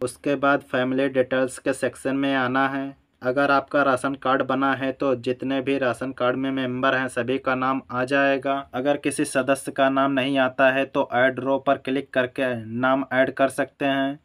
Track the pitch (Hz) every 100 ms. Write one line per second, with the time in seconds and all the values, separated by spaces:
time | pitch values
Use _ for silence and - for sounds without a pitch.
0 | 123 - 147 139 139 139 139 131 127 131
1 | 139 135 127 131 131 - - 127 - -
2 | 139 135 139 135 123 131 135 135 139 139
3 | _ _ 127 131 139 139 135 147 139 127
4 | 139 139 135 131 127 135 135 127 135 131
5 | 139 127 120 123 131 135 131 139 131 117
6 | 131 135 123 131 135 135 127 123 135 131
7 | 131 127 120 131 135 131 131 135 - 123
8 | 127 139 139 139 139 139 139 123 135 139
9 | 147 135 147 139 131 135 - - 135 135
10 | 139 135 131 139 131 127 135 131 135 143
11 | 135 120 131 127 127 135 135 135 - 135
12 | 135 135 123 - 131 120 110 117 127 135
13 | 131 127 135 131 135 - 135 - 139 139
14 | 135 143